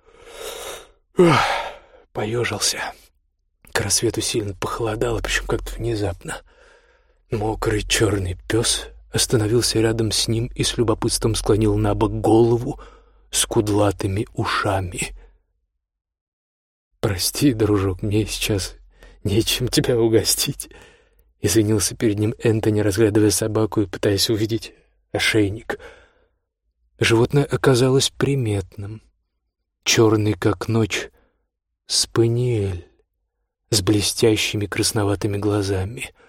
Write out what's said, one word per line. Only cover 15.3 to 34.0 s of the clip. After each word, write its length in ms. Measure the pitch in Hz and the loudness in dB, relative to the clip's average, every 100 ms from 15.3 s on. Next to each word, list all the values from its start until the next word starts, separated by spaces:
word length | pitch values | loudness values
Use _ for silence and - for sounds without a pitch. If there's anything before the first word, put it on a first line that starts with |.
| _ _ _ _ _ _ _ _ _ _ _ _ _ _ _ _ - | _ _ _ _ _ _ _ _ _ _ _ _ _ _ _ _ -4
«Прости, 520 | 110 90 - - 143 | -4 -2 -4 0 0
дружок, 500 | 113 104 104 95 92 | 2 2 2 0 -2
мне 240 | 110 104 98 | -2 0 -2
сейчас 480 | - - 101 - - - _ - - | -4 -2 -2 -4 -12 -20 _ -20 -8
нечем 460 | 104 101 107 - 123 | -2 0 0 0 0
тебя 300 | - 139 120 | 0 2 2
угостить», — 680 | 113 110 98 - - - - - - _ _ _ _ _ | 4 4 2 -2 -2 -6 -10 -18 -20 _ _ _ _ _
извинился 540 | 101 113 107 110 - | 0 2 4 2 0
перед 240 | - 120 101 | -2 -2 0
ним 160 | 107 - | -2 0
Энтони, 380 | 120 110 110 107 | 0 2 2 2
разглядывая 500 | 104 95 110 107 107 | 0 2 2 4 4
собаку 520 | 95 110 110 110 - | 2 0 0 0 0
и 40 | 101 | -2
пытаясь 440 | - 110 98 - | 0 0 0 0
увидеть 440 | 107 107 113 - - _ _ _ | 0 0 -4 -6 -20 _ _ _
ошейник. 680 | 101 - 110 101 107 - - - - _ _ _ _ _ _ _ _ _ - | -4 0 2 2 -2 -10 -12 -12 -20 _ _ _ _ _ _ _ _ _ -2
Животное 460 | 117 113 123 143 | 2 4 4 2
оказалось 680 | 143 127 139 123 131 131 - | 0 2 2 4 4 2 0
приметным. 920 | - 135 139 113 101 90 - 101 110 _ _ _ _ _ _ _ _ | -2 -2 0 -2 -2 -6 -12 -14 -14 _ _ _ _ _ _ _ _
Чёрный, 500 | - - 110 107 107 | -2 4 6 6 2
как 320 | 104 107 95 - | 0 0 -2 0
ночь, 440 | 113 107 - - _ _ _ _ _ _ _ - | 0 0 -2 -8 _ _ _ _ _ _ _ -6
спаниель 1040 | - - - 117 120 123 113 98 90 - _ _ _ _ _ _ _ - | -4 -2 0 2 2 0 -2 -2 -6 -12 _ _ _ _ _ _ _ -4
с 100 | 107 | -2
блестящими 840 | 95 104 | 2 0